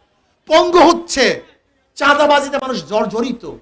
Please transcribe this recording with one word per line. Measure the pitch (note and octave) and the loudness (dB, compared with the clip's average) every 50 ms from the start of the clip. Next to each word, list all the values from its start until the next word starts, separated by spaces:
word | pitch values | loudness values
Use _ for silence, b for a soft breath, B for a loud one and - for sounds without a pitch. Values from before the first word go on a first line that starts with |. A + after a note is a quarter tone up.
| _ _ _ _ _ _ _ _ _ _ | _ _ _ _ _ _ _ _ _ _
পঙ্গু | D4+ D#4+ F4 F4 E4+ F#4 | 2 2 2 4 4 4
হচ্ছে, | D4 D#4+ E4+ E4+ - - - C#4 B3 G3+ E3 - - _ _ _ _ _ _ _ _ _ _ | 4 4 4 0 -4 -8 -2 0 0 0 -2 -4 -10 _ _ _ _ _ _ _ _ _ _
চাঁদাবাজিতে | - D4 C#4 D4 D4 D4+ D4 D4 C#4+ C#4 C#4 C#4+ C4+ | -4 0 0 2 2 2 2 2 0 0 -2 -6 -8
মানুষ | C4+ C4 B3 G3 D#3 - | -6 -6 -8 -8 -8 -4
জর্জরিত, | G3+ G#3+ A3+ G3 G3 A3 B3 C4+ A#3 - - D3+ B2+ - | -4 -4 -4 -2 -4 -6 -6 -6 -8 -10 -12 -16 -18 -18